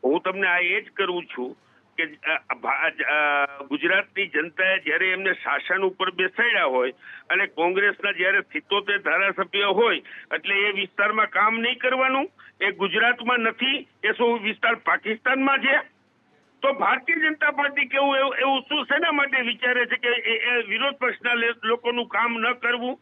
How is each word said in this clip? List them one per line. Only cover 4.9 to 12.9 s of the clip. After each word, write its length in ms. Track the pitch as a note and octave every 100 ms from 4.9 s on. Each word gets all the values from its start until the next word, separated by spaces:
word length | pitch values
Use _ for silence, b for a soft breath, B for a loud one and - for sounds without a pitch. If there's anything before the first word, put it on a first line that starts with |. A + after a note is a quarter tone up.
| D#3+ F#3
એમને 220 | F#3 F#3+
શાસન 480 | F3+ - C#3+ - F#3
ઉપર 300 | F#3+ F#3 F#3+
બેસાડ્યા 540 | F3+ F#3 - A#3 G#3 D#3
હોય 280 | B2+ B2 - B B B
અને 180 | F3+ F#3+
કોંગ્રેસના 640 | - F3 F#3 G3+ F#3 G3+
જ્યારે 300 | F3+ F3+ G3
સિત્તોતેર 600 | F#3 D#3 _ G3+ G3+ G3+
ધારાસભ્ય 600 | D#3+ E3 G3 F#3 F#3 G3+
હોય, 340 | G3+ F#3 A#3 F#3 B B B
એટલે 220 | D#3+ F3 G3
એ 160 | G#3
વિસ્તારમાં 560 | G3 F#3+ - G3+ A3 G#3
કામ 280 | F#3 G#3 A3+
નહીં 220 | A#3 B3
કરવાનું? 540 | B3 C4 C4 C4+ E4+ _ B _
એ 100 | G3
ગુજરાતમાં 680 | F#3 F#3+